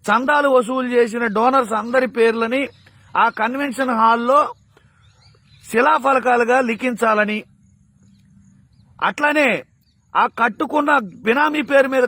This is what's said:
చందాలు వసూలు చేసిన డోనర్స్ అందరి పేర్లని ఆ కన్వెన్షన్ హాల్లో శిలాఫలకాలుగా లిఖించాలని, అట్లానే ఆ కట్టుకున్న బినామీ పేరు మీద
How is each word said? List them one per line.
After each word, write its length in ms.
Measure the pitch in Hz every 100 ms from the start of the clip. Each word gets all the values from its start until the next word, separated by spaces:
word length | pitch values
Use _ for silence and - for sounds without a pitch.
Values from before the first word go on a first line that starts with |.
చందాలు 480 | - 214 262 294 285
వసూలు 400 | 254 220 262 254
చేసిన 380 | 247 233 233 233
డోనర్స్ 460 | 202 233 269 233
అందరి 340 | 220 226 254 254
పేర్లని 640 | 240 226 226 226 254 277 _ _ _ _ -
ఆ 120 | 220
కన్వెన్షన్ 600 | 226 220 262 285 240 262
హాల్లో 640 | 226 226 233 240 277 320 - _ _ _ _ _ _ _ _ _ _ -
శిలాఫలకాలుగా 920 | 220 277 311 254 262 240 240 233 254
లిఖించాలని, 840 | 254 226 254 233 233 214 208 214 - _ _ _ _ _ _ _ _ _ _ _ _ _ _ _
అట్లానే 600 | 180 202 294 302 277 175 - _ _ _ _ 170
ఆ 100 | 220
కట్టుకున్న 720 | - 233 202 302 302 294 285
బినామీ 640 | 202 - 214 247 302 302
పేరు 260 | 262 277 269
మీద 140 | 262